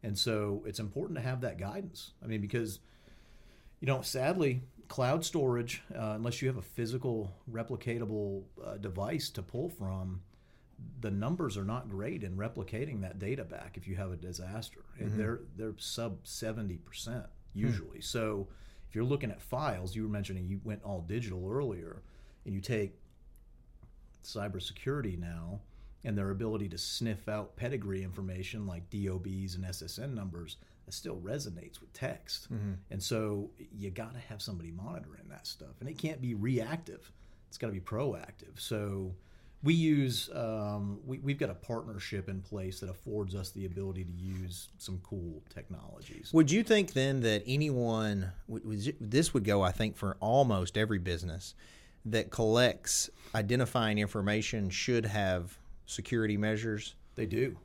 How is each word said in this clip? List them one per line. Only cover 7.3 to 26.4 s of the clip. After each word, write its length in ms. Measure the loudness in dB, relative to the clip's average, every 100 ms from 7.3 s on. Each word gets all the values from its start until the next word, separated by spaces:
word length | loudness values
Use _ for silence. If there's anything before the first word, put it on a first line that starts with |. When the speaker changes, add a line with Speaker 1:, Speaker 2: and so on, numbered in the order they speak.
| -6 -8
Speaker 1:
replicatable, 920 | -6 -4 -4 -2 -2 0 0 0 -2 -6 -12 -10
uh, 120 | -6
device 520 | -4 -2 0 0 -2
to 100 | -6
pull 260 | -6 -2 -4
from, 520 | -2 -4 -2 -2 -6 -8 -20 -20 -20 -20 -16 -14 -6
the 100 | -2
numbers 460 | 0 0 0 0 0
are 80 | -2
not 240 | -2 -4
great 340 | -6 -4 -4
in 140 | -4 -2
replicating 640 | -4 -4 -6 -4 -4 -4
that 180 | -6 -4
data 240 | -4 -4
back 320 | -6 -10 -10 -12
if 100 | -6
you 60 | -4
have 140 | -4
a 40 | -4
disaster. 680 | -6 -8 -6 -8 -8 -12 -18 -6
And 120 | -2
Speaker 2:
Mm-hmm. 80 | 0
Speaker 1:
they're, 220 | 0 -2 -6 -8
they're 160 | -6 -6
sub 420 | -6 -4 -4 -6 -8
seventy 520 | -6 -4 -2 -2 -4
percent 480 | -8 -10 -6 -6 -8 -14 -12
Speaker 2:
Hmm. 60 | 0
Speaker 1:
usually. 400 | 2 2 -2 -8
So 480 | -2 0 2 0 -2 -8 -18 -16 -6
if 80 | 0
you're 80 |
looking 280 | 2 2 0
at 100 | -4
files, 560 | -4 0 0 0 -2 -2
you 60 |
were 60 | 0
mentioning 380 | 0 -2 -2 -2
you 140 | -2
went 180 | -2 -6
all 180 | -4 -6
digital 480 | -2 -2 -2 -4 -2
earlier, 520 | 0 0 -2 -8 -12 -16 -20 -20 -14 -6
and 80 | -4
you 60 |
take 340 | 0 0 0 -4 -20 -20 -20 -20 -20 -20 -20 -20 -20 -20 -20 -18
cybersecurity 920 | -10 -4 -4 -2 -6 -4 -2 0 0 -2
now 400 | -4 -6 -6 -8 -10 -18 -18 -8
and 140 | -2 0
their 140 | 0
ability 380 | 0